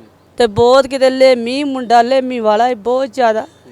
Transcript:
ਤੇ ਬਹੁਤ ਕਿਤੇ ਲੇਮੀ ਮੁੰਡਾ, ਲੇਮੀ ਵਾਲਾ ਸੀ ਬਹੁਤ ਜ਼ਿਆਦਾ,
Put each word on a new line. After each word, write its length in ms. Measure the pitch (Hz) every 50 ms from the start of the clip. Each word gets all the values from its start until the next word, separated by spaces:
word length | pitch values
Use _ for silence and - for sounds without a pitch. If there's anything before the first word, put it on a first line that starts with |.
| - _ _ _ _ _ _
ਤੇ 100 | - 240 220
ਬਹੁਤ 380 | 196 226 233 247 254 269 269
ਕਿਤੇ 220 | 247 277 262 262 262
ਲੇਮੀ 540 | 262 262 262 262 254 240 226 233 254 277 294
ਮੁੰਡਾ, 380 | 277 269 262 247 208 233 240
ਲੇਮੀ 380 | 233 240 269 269 262 254 254 240
ਵਾਲਾ 280 | 220 214 214 214 240
ਸੀ 80 | 254 254
ਬਹੁਤ 380 | 208 190 233 247 262 269 240 202
ਜ਼ਿਆਦਾ, 320 | 262 240 226 220 220 269 - _ _ _ 254